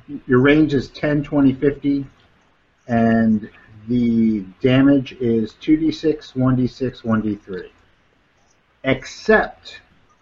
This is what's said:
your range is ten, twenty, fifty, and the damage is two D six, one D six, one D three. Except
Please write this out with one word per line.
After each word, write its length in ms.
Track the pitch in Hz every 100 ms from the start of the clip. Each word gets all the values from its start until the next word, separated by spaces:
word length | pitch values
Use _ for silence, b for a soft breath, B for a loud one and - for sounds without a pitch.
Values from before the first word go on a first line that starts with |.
| - 139 -
your 120 | 123
range 340 | 139 151 151 139
is 140 | -
ten, 340 | - 151 147
twenty, 300 | 143 147 135
fifty, 520 | 131 143 143 143 139 139 _ _ _ _ _ _ _ -
and 640 | 117 113 113 113 107 104 - - 107 107
the 560 | 123 117 113 113 107 95 -
damage 520 | - 131 135 143 127
is 400 | - 117 - 110
two 220 | - - 156
D 160 | 156
six, 420 | - 160 151 - 131
one 200 | 131 127
D 100 | 123
six, 360 | - 127 -
one 160 | 117 110
D 140 | 107 101
three. 360 | - 90 - _ _ _ _ _ _ _ _ _ _ _ 135
Except 960 | 131 - - - 214 - - - - _ _ _ _